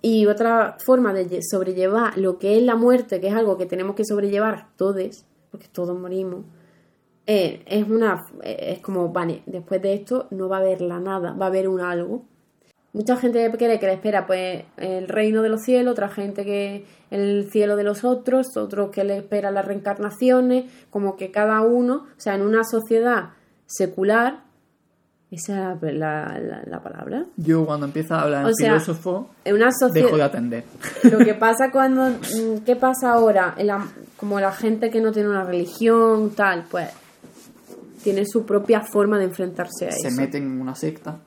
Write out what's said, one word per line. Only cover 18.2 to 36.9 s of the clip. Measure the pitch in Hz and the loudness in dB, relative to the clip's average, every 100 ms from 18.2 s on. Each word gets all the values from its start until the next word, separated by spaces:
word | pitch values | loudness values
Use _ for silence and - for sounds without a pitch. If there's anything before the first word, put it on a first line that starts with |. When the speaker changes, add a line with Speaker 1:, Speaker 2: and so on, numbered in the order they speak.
| 254 254 254 220 | 2 0 0 -6
Speaker 1:
otros | 208 202 202 | -6 -4 -4
que | 202 | -2
le | 202 202 | -2 -4
esperan | 202 208 196 | -4 -4 -2
las | 196 196 | -2 -2
reencarnaciones, | 202 202 202 208 202 254 254 254 254 254 - _ | -4 -4 -4 -6 0 4 4 4 2 -2 -18 _
como | 208 196 190 | -4 -4 -6
que | 190 | -6
cada | 208 214 214 | 0 2 4
uno, | 226 247 247 277 - _ | 4 2 2 -2 -6 _
o | |
sea, | 220 196 | -4 -2
en | |
una | 202 220 | 2 2
sociedad | 220 226 220 226 240 233 170 _ _ _ _ | 2 -2 0 2 2 0 -4 _ _ _ _
secular, | - 185 185 196 220 240 294 _ _ _ _ _ _ _ _ _ | -4 -4 0 2 2 2 -4 _ _ _ _ _ _ _ _ _
esa | 170 - 196 190 | -14 -8 -6 -4
es | 170 | -4
la, | 160 | -6
la, | 143 156 151 - - | -4 -4 -4 -6 -8
la, | - - | -8 -10
la | - 85 | -12 -12
palabra. | - - 69 254 349 - | -12 -12 -8 -8 -8 -6
Speaker 2:
Yo | 156 160 156 | 2 2 2
cuando | 151 | -2
empieza | 143 151 160 160 | -4 -6 -2 0
a | |
hablar | 147 143 143 | 0 0 0
en | |
Speaker 1:
O | |
sea, | 220 226 180 | 2 4 4
Speaker 2:
filósofo, | 160 165 185 185 254 _ | 2 -6 -4 -6 -8 _
Speaker 1:
en | - 208 | 0 4
una | 240 | 4
socie- | 254 254 156 | 4 2 4
Speaker 2:
dejo | 233 156 | 4 4
de | |
atender. | 139 135 120 117 - - - - | 2 0 -4 -6 -10 -14 -14 4
Speaker 1:
Lo | 247 220 | 6 8
que | 220 | 6
pasa | 202 220 233 262 | 6 4 4 2
cuando, | 269 262 262 262 | 4 4 4 2
mm, | 240 - 220 226 214 | 0 -4 -4 -2 -2
¿qué | 214 247 | 0 2
pasa | 262 254 254 | 2 2 2
ahora? | 233 226 196 180 - | 6 6 6 2 0
En | 208 | 0
la, | 202 196 - - - | 0 -6 -14 -20 -12
como | 208 202 | -4 0
la | 196 | 0
gente | 190 220 220 226 | 0 -2 0 0
que | 226 | 0
no | 220 | 0
tiene | 214 208 | 0 0
una | 196 | 0
religión, | 185 180 175 - 226 226 226 220 214 | -2 -2 -4 0 4 6 6 4 0
tal, | 214 202 175 170 | 0 0 0 -4
pues, | 180 160 | -6 -6